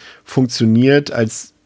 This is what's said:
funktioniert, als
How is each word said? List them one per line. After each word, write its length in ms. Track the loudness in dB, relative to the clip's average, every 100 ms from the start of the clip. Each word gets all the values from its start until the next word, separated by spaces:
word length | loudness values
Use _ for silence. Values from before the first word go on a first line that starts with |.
| -16 -20 -6
funktioniert, 880 | -2 -2 0 2 2 4 2 0
als 420 | -4 -4 -6 -16 _